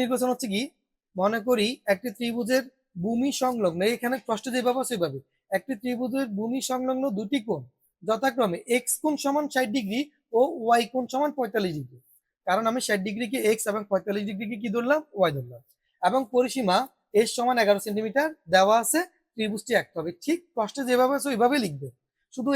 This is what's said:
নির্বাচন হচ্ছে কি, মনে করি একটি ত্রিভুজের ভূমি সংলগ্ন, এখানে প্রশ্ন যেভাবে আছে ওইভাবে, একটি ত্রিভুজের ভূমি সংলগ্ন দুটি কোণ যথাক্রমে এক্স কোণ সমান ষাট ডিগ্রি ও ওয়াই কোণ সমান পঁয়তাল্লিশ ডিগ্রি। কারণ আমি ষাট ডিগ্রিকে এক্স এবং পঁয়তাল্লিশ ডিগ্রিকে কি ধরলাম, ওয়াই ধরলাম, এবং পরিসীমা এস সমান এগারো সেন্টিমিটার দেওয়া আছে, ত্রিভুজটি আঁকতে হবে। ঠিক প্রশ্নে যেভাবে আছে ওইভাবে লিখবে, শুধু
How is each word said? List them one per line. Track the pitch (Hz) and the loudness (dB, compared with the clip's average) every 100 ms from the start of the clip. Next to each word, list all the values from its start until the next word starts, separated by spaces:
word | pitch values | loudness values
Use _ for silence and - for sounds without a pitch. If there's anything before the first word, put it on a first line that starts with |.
নির্বাচন | 247 247 254 | 0 0 0
হচ্ছে | 247 233 | -2 -2
কি, | 196 285 _ _ _ _ 180 | -4 -4 _ _ _ _ -2
মনে | 196 226 220 | 0 0 0
করি | 240 214 269 - | 2 0 -2 -2
একটি | 196 247 202 | -2 -4 -6
ত্রিভুজের | 240 233 220 262 262 _ _ 175 | -4 -4 0 0 0 _ _ -6
ভূমি | 196 233 277 - | -2 0 0 0
সংলগ্ন, | 254 240 185 165 208 240 | -2 0 0 0 0 0
এখানে | 240 254 - | -2 -2 -4
প্রশ্ন | 214 262 | -6 -2
যেভাবে | 247 247 254 | -2 0 0
আছে | 254 | -2
ওইভাবে, | 220 165 135 - _ - 190 | -2 -2 -4 -14 _ -4 -4
একটি | - 233 | -2 -6
ত্রিভুজের | 247 240 247 269 254 196 | -4 -4 -2 -2 -2 -4
ভূমি | 226 262 - | -4 -4 -4
সংলগ্ন | 254 254 262 269 202 | -4 -2 -2 -2 -2
দুটি | 208 285 220 | -2 -4 -2
কোণ | 160 123 _ _ _ | -6 -6 _ _ _
যথাক্রমে | 180 220 262 247 214 170 - 240 | -4 0 0 0 0 0 0 0
এক্স | - - | 0 -2
কোণ | 302 294 | -2 -2
সমান | 277 285 294 | 0 0 0
ষাট | 262 240 262 | 0 0 -2
ডিগ্রি | 196 233 294 _ _ 226 | -2 -2 -4 _ _ 2
ও | 285 277 | 2 0
ওয়াই | 226 233 220 | 2 2 2
কোণ | 254 240 | -4 -4
সমান | 262 294 285 | -2 -2 -2
পঁয়তাল্লিশ | 226 220 185 151 | -2 0 -2 -4
ডিগ্রি। | 127 123 _ _ _ _ - | -10 -16 _ _ _ _ -2
কারণ | 190 226 | 0 0
আমি | 247 240 | 0 0
ষাট | 202 202 | 0 -2
ডিগ্রিকে | 214 233 254 214 | -4 -4 0 2
এক্স | 220 214 | 2 0
এবং | 214 208 | -4 0
পঁয়তাল্লিশ | 190 208 202 208 | -2 0 -4 -4
ডিগ্রিকে | 196 220 226 | -6 -8 -6
কি | 226 | -4
ধরলাম, | 233 240 302 302 202 | -2 2 0 0 0
ওয়াই | 170 139 | 0 0
ধরলাম, | 123 - _ _ _ _ | -8 -14 _ _ _ _
এবং | - 254 269 | 0 2 2
পরিসীমা | 247 254 269 202 190 269 _ _ 208 | 2 2 0 2 2 0 _ _ 2
এস | 226 - | 2 2
সমান | 240 247 | 0 4
এগারো | 208 202 220 | 4 4 0
সেন্টিমিটার | 208 220 269 311 311 - | -4 -2 0 0 -2 2
দেওয়া | 185 190 226 | 6 6 4
আছে, | 220 311 359 _ _ | 4 0 -2 _ _
ত্রিভুজটি | - 214 208 - 208 | -6 -4 -4 0 0
আঁকতে | - 170 | 0 -6
হবে। | 165 - | -8 -6
ঠিক | - 339 - - | -2 -4 -4 -4
প্রশ্নে | 208 - 247 | -4 -2 0
যেভাবে | 247 254 277 | 4 4 2
আছে | 285 | -2
ওইভাবে | 220 240 285 | 2 2 2
লিখবে, | 196 139 135 - _ _ _ | -2 -6 -12 -16 _ _ _
শুধু | - 247 | -6 -2